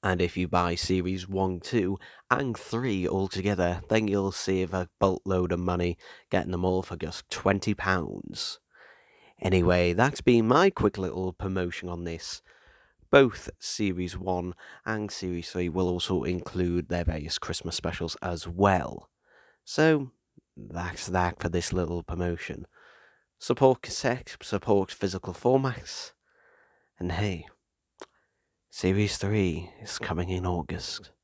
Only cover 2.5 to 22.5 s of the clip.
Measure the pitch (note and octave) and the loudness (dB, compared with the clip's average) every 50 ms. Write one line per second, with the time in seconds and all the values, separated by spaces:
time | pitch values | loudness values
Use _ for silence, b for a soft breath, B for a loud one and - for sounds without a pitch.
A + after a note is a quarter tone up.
2.5 | A2 - - - - A2+ B2+ C3 G#2 F#2+ F2+ - - F#2+ G2 F#2+ - F#2+ F#2 G2+ | -4 -6 -8 -6 -4 -2 0 0 0 0 0 0 0 0 0 -2 -2 -2 0 0
3.5 | G2+ F2 F2+ F2 F2+ F2 - - G#2+ A2+ A2 G#2 G2 G2+ G2 G2 F#2 - - - | 2 2 2 2 2 -2 -2 0 2 2 2 2 0 2 0 0 -2 -4 -2 0
4.5 | F#2+ F#2+ F#2 E2+ F#2 F#2 F2+ - _ _ - G2 F#2 - _ F#2+ F#2+ F#2 F2+ F2 | 0 0 0 0 -2 -4 -4 -4 _ _ 2 2 2 0 _ 0 0 0 2 0
5.5 | F2 F2 F2+ F2 F2+ F2 F2 F2 E2+ B B B B B B B - F#2 - - | 0 -2 0 -2 0 0 0 -2 -2 B B B B B B B -2 0 0 0
6.5 | F#2 F2+ F2+ F#2 F#2 F#2 F#2 - F#2 D#2+ - D#2 - - - _ - - - F#2+ | -4 0 0 2 2 0 -2 -4 -8 -8 -8 -8 -8 -10 -12 _ -10 -2 2 2
7.5 | G2+ G2+ - - G#2 - - F#2+ F#2+ F#2 D#2+ - G1+ G1+ - - - - - - | 2 2 0 -2 -2 0 0 0 2 0 0 -4 -8 -10 -10 -12 -10 -8 -8 -8
8.5 | - - _ b b b b b b b b b b b b b b b - F#2 | -10 -12 _ b b b b b b b b b b b b b b b 0 4
9.5 | F#2 F#2 F2 F2 F2+ F2+ F2 F2 F2 F#2 A#2+ C#3 D3 - - - B2 A#2 A2 A2 | 4 6 6 6 6 6 6 4 4 4 2 2 2 2 4 6 6 6 6 6
10.5 | B2 D3 F3+ G3 F3+ - - G#2 - - F#2 F2+ - F#2 F#2 F#2 F2+ _ - G2 | 6 6 6 4 4 4 0 0 2 0 -4 -4 -2 -4 -4 -4 -4 _ -6 -4
11.5 | F#2+ F#2+ F2+ F2 E2+ - - F2+ F2 E2+ E2+ E2+ E2 D#2+ - - - - b b | -2 -2 -2 -2 -4 -6 -8 -8 -8 -6 -6 -8 -8 -8 -10 -12 -12 -14 b b
12.5 | b b b b b b b b b b _ _ - C#3+ C#3 A#2+ G#2 - - - | b b b b b b b b b b _ _ 8 8 8 8 4 -6 -14 -16
13.5 | - _ - - - - G#2+ G2 F2+ F2 F2+ F2 E2+ F#2 F2+ F#2+ F2+ F2+ F2 F2+ | -16 _ -10 -8 -4 -2 -2 -2 0 -2 -4 -6 -6 -6 -4 -2 -2 -2 -2 -4
14.5 | F2 B B B B B B - A2 G#2+ G#2+ G2+ - - - F2+ F2 F2 E2+ - | -8 B B B B B B -6 -4 -4 -4 -6 -8 -6 -4 -4 -4 -4 -6 -6
15.5 | - F2+ F2+ F2+ D#2 F#2 F#2 F2+ F2+ F2+ - - F#2+ E2+ A#1 D#2 F2+ F2 - - | -4 -2 -2 -2 0 2 2 2 2 0 0 0 0 0 0 0 -2 -2 -4 -6
16.5 | - F#2 F2+ F2 E2+ F2 E2+ - F2+ F2 E2+ D#2+ D#2+ D#2 D2 E2 - - - - | -2 0 0 2 2 0 0 0 -2 0 0 0 -2 -2 -4 -6 -6 -6 -6 -6
17.5 | F2+ - - E2+ E2 - - E2 E2+ - E2+ E2 - - - F2+ F2 E2 - F2 | -8 -6 -6 -6 -8 -4 -4 -4 -4 -4 -6 -6 -6 -6 -6 -6 -6 -6 -8 -10
18.5 | E2+ F2+ G2 G2+ F#2+ F2+ C2+ B1 - - - _ _ b b b b b b b | 0 4 4 6 6 4 0 -4 -8 -12 -16 _ _ b b b b b b b
19.5 | b b b - - - D#3 D#3+ D#3+ D3 C#3 C3 _ _ _ _ _ - _ _ | b b b -8 2 4 4 6 6 4 0 -6 _ _ _ _ _ -20 _ _
20.5 | _ - - - - E2+ F2 F2+ - - - - F2+ F#2 F2+ F2 F2 - - F2 | _ -18 -16 -10 -8 -6 -6 -6 -6 -8 -8 -2 0 2 2 2 -2 -4 -6 -2
21.5 | E2+ F2+ E2+ - - F#2 F2+ D2+ E2+ F2 E2 - F2+ E2+ F2+ F2 E2+ E2 - - | -2 -2 -2 -2 -2 -2 -2 -2 -4 -6 -6 -6 -6 -4 -2 -2 -4 -4 -6 -10